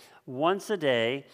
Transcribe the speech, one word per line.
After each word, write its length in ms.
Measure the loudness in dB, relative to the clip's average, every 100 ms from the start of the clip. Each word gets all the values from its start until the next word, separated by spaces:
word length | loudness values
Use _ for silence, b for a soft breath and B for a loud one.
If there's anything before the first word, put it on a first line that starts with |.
| B B -12
once 440 | -2 0 0 -2
a 80 | -2
day, 480 | 2 2 2 -2 -8